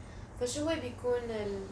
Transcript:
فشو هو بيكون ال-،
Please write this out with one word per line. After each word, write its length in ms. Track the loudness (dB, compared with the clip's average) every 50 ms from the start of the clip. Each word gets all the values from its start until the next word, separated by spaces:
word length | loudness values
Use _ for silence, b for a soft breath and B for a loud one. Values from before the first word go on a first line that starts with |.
| B B B B B B B -2
فشو 300 | 0 0 2 2 2 2
هو 60 | 2 2
بيكون 480 | 0 -4 -6 0 2 4 4 4 2 0
ال-، 380 | 0 0 0 0 0 -2 -4 -6